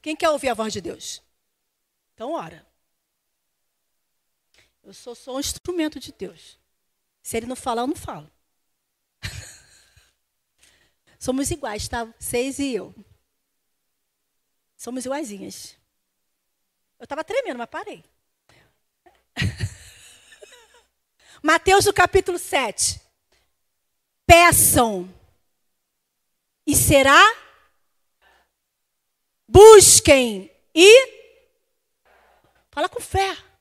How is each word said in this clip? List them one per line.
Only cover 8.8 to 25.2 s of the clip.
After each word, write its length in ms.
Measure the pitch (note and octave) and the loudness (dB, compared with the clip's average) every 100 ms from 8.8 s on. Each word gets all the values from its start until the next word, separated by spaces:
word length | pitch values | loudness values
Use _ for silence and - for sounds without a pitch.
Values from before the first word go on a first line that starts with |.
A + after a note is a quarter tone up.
| _ _ _ _ | _ _ _ _
<laughs> 2000 | - - - - _ _ _ _ _ _ _ _ _ _ _ _ _ _ _ _ | -18 -18 -20 -20 _ _ _ _ _ _ _ _ _ _ _ _ _ _ _ _
Somos 320 | - C4 C#4 | -8 -6 -6
iguais, 360 | E4 C4 G#3 - | -8 -10 -12 -10
tá? 180 | A#3+ A3+ _ | -10 -12 _
Vocês 380 | - A#3+ C4+ C4 | -10 -6 -6 -8
e 160 | C#4 | -8
eu. 220 | A3 - - - _ _ _ _ _ _ _ _ _ _ _ _ _ _ _ _ _ | -8 -12 -20 -20 _ _ _ _ _ _ _ _ _ _ _ _ _ _ _ _ _
Somos 300 | - B3+ B3 | -14 -14 -10
iguaizinhas. 720 | C#4 C4+ G3+ G3 F#3+ - _ _ _ _ _ _ _ _ _ _ _ _ _ | -10 -10 -14 -18 -20 -20 _ _ _ _ _ _ _ _ _ _ _ _ _
Eu 80 | A#3+ | -16
tava 180 | D4 | -14
tremendo, 360 | D#4 A#4 A4+ B3+ | -8 -8 -8 -12
mas 100 | A#3 | -12
parei. 340 | D#4 G#4 A#3+ _ _ _ _ _ _ _ _ _ _ _ _ _ - | -14 -16 -20 _ _ _ _ _ _ _ _ _ _ _ _ _ -8
<laughs> 420 | - - - - - - - - _ - - B4 A4+ A#4+ _ _ _ _ _ - | -8 -6 -12 -12 -20 -20 -20 -20 _ -20 -20 -20 _ _ _ _ _ _ _ -10
Mateus, 440 | D4+ E4 - G4 G4+ | -2 -2 2 2 2
no 80 | |
capítulo 440 | G4 F4+ G4 F#4 F4 | 0 0 0 -2 -10
sete. 600 | - C#4+ A#3+ - - - _ _ _ _ _ _ _ _ _ _ _ _ - | -6 -6 -6 -6 -8 -8 _ _ _ _ _ _ _ _ _ _ _ _ 4
"Peçam 840 | E4+ E4+ - - D4 A#3 G3 F3+ - | 4 6 2 0 0 -2 -4 -12 -20